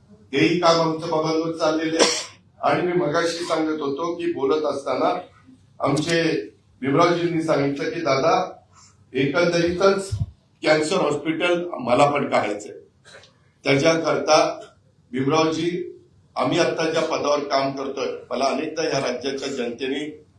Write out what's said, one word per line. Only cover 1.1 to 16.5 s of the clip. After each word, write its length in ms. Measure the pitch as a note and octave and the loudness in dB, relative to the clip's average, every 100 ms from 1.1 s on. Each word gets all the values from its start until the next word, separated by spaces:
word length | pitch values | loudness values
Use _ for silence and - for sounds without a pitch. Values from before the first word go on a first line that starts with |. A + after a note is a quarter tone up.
| D#3 D#3 D#3+ E3 | -2 0 0 -2
चाललेलं 460 | E3 D#3 D#3+ D#3+ D#3+ | -2 0 0 0 2
आहे. 100 | D#3+ - - - _ - | 2 0 -8 -16 _ -4
आणि 240 | C3+ D#3 F3+ | 0 2 2
मी 60 | |
मगाशी 520 | F3 D3 E3 E3 E3+ | 0 0 0 0 -2
सांगत 360 | F3 D#3+ D#3 D3+ | -2 0 0 -2
होतो 340 | C#3 C#3 E3+ | -4 -4 -4
की 180 | E3+ E3+ | -4 -4
बोलत 320 | C3 C#3 D3+ | -2 0 0
असताना 560 | D3 C#3 C#3 C3 E3 - - - - - _ - | 0 -4 -4 0 0 -2 -6 -18 -20 -20 _ -4
आमचे 680 | C#3 D3 E3 E3 D#3+ C#3+ - - _ _ | 0 0 2 2 2 0 -4 -14 _ _
भीमरावजींनी 640 | C3+ D3+ E3+ E3+ E3+ D#3+ | 0 4 4 4 0 0
सांगितलं 480 | D#3 C#3+ C#3 D3 D#3+ | 0 2 0 -2 -4
की 100 | E3+ | -2
दादा, 520 | D#3+ C#3 E3 F#3 - - _ - - _ _ | 0 2 2 2 0 -8 _ -20 -20 _ _
एकंदरीतच 1000 | C3 C#3 F3 E3+ E3+ E3+ F3+ G3 G3 - - - - _ _ | -2 0 2 2 2 0 4 4 2 -2 -4 -6 -8 _ _
कॅन्सर 340 | D#3 D#3 D3+ F#3 | 2 2 2 0
हॉस्पिटल 720 | D3 C#3+ E3 D#3+ F3 F3 F3 | 0 -2 -2 -2 0 0 -2
मला 380 | - A#2+ C#3 C#3+ | -6 0 2 2
पण 200 | C#3 A#2+ | -2 -2
काढायचंय. 420 | A#2+ A2 G#2 - - - _ - - - _ _ _ | -2 -2 -6 -10 -16 -20 _ -20 -20 -20 _ _ _
त्याच्याकरता 960 | C#3 C#3 D#3+ E3 D3+ C3+ D3+ D#3+ - - - _ _ _ _ | 0 2 4 2 0 0 4 4 4 -2 -14 _ _ _ _
भीमरावजी, 840 | B2+ C#3 D#3 D#3+ D#3+ F3 F3+ - - - _ _ B2+ | -4 0 2 2 0 -2 -4 -6 -12 -20 _ _ -4
आम्ही 220 | C#3+ | 0